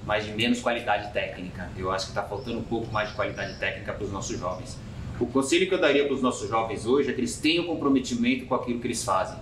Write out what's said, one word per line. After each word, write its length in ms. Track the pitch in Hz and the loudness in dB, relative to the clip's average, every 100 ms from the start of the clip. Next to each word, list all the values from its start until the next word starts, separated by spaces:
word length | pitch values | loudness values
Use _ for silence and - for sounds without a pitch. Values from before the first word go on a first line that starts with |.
mas 200 | - 107 | 0 0
de 80 | 107 | 0
menos 280 | 107 120 123 | 0 2 2
qualidade 520 | 123 117 110 104 - | 2 0 0 0 0
técnica. 580 | 101 95 92 90 95 - 95 | -4 -4 -6 -8 -8 -8 -4
Eu 160 | 92 | -2
acho 160 | 95 - | -2 -2
que 40 | |
tá 120 | 107 | -4
faltando 340 | - 101 110 113 | -4 -6 -4 -6
um 60 | |
pouco 280 | 110 113 - | -2 -2 0
mais 180 | 107 104 | -2 -2
de 40 | |
qualidade 420 | - 98 98 92 - | -2 -2 -2 -6 -4
técnica 320 | 98 95 - | -4 -4 -8
pros 180 | 98 98 | -6 -4
nossos 260 | 98 - 104 | -4 -4 -4
jovens. 400 | 87 90 - - - - - - | -4 -4 -8 -12 -10 -10 -8 -2
O 60 | 120 | 2
conselho 420 | 135 135 170 185 | 2 4 4 4
que 60 | |
eu 60 | 180 | 4
daria 240 | 156 139 143 | 6 6 4
pros 140 | 123 | 2
nossos 280 | 123 - 101 | 2 0 0
jovens 380 | 113 110 98 110 | 0 0 -2 2
hoje 220 | 139 127 | 4 4
é 40 | |
que 80 | 120 | 0
eles 160 | 120 - | -2 2
tenham 300 | 151 170 170 | 2 2 0
comprometimento 800 | 143 143 135 - 117 120 127 - | 0 4 4 2 2 2 2 0
com 80 | 123 | -2
aquilo 240 | 123 117 | 0 -2
que 60 | 117 | -2
eles 160 | - | -2
fazem. 340 | - 95 92 - | 0 2 0 -4